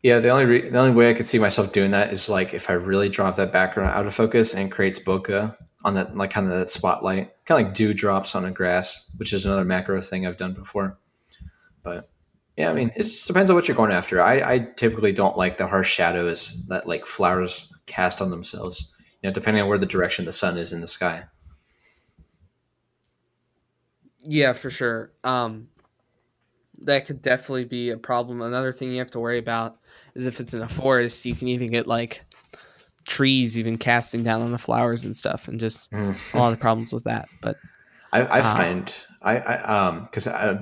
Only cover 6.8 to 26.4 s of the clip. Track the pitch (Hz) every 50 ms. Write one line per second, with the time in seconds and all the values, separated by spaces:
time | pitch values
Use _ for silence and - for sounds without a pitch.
6.8 | - 92 90 - - 95 95 98 - - _ _ _ - 165 143 110 95 95 -
7.8 | 110 107 104 95 - 104 98 98 95 - - 95 95 92 92 - 92 90 90 92
8.8 | 92 - - - - _ - - 107 - - 95 92 98 98 98 92 90 92 90
9.8 | 90 - 98 95 92 - 95 92 92 90 90 - 92 92 92 90 92 - - 104
10.8 | 98 95 98 _ _ _ _ _ _ _ _ _ - - _ _ _ _ _ _
11.8 | _ 87 87 87 - _ _ _ _ _ _ _ _ _ _ - 160 165 165 147
12.8 | 127 113 - - 107 - - - - - 180 185 196 190 180 175 170 - - -
13.8 | 110 107 98 87 87 - - 90 87 101 127 139 - - 127 127 117 - - -
14.8 | 120 113 110 110 107 101 98 101 101 95 - 95 92 90 - - 95 90 98 95
15.8 | 92 95 - - 87 85 87 87 87 87 82 - - - - - - - 92 90
16.8 | - 85 85 76 - - - - 98 87 92 92 92 90 - - - - - _
17.8 | _ - - - 92 90 - - 98 92 87 85 87 - - 95 92 90 87 -
18.8 | - - _ _ _ _ _ _ - 98 95 95 - 110 107 107 101 98 104 98
19.8 | 98 92 - 95 90 87 - - 90 82 - - - 92 85 87 85 - 90 85
20.8 | 85 85 - - 92 87 82 82 92 - _ _ _ - - _ _ _ _ _
21.8 | _ _ _ _ _ _ _ _ - _ _ _ _ _ _ _ _ _ _ _
22.8 | _ _ _ _ _ _ _ _ _ _ _ _ _ _ _ _ _ _ _ _
23.8 | _ _ _ _ _ _ _ _ _ 156 151 151 143 131 123 - - 131 123 -
24.8 | 123 120 117 113 110 - _ _ - 127 127 123 120 113 110 110 110 _ _ _
25.8 | _ _ _ _ _ _ _ _ _ _ _ _